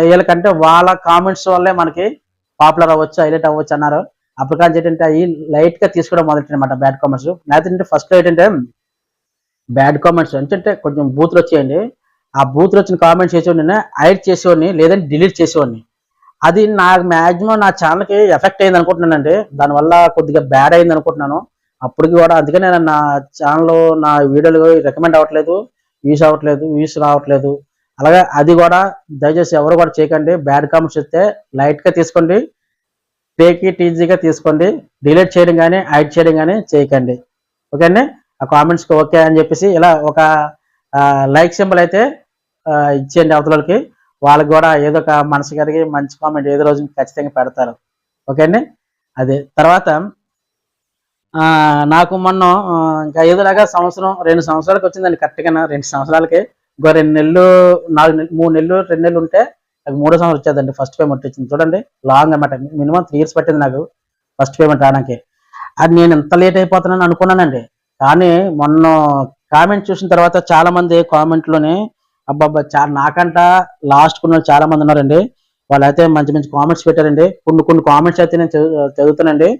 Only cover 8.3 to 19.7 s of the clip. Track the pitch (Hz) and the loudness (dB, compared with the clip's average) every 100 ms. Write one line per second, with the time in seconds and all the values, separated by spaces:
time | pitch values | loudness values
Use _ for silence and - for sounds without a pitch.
8.3 | 170 196 165 123 _ _ _ _ _ _ | 2 0 0 -8 _ _ _ _ _ _
9.3 | _ _ _ - 123 139 147 175 170 156 | _ _ _ -6 0 0 0 0 0 -2
10.3 | 139 139 196 202 196 151 143 139 131 165 | -6 -6 -4 -4 -6 -6 -6 -6 -2 0
11.3 | 175 165 151 135 156 226 - _ _ _ | 0 0 -2 -2 -4 -6 -12 _ _ _
12.3 | 139 135 139 185 202 190 175 165 170 180 | -4 -2 0 2 2 0 0 2 2 0
13.3 | 170 170 165 156 208 - - 156 190 190 | 0 0 0 0 -2 -6 -2 0 0 -2
14.3 | 180 185 165 165 170 160 196 151 151 185 | -2 0 2 0 0 2 2 -2 -2 -2
15.3 | - 160 160 131 113 - _ _ _ _ | 0 -2 -2 -4 -6 -18 _ _ _ _
16.3 | _ 156 175 214 208 180 185 180 165 170 | _ 0 2 0 0 2 2 2 0 0
17.3 | 180 214 220 196 185 160 170 196 202 208 | -2 -2 0 0 0 -2 -2 -2 0 2
18.3 | 156 196 - 190 185 170 170 170 156 143 | 2 0 0 2 2 0 -2 0 0 0
19.3 | 190 208 143 143 | -2 -4 -4 -2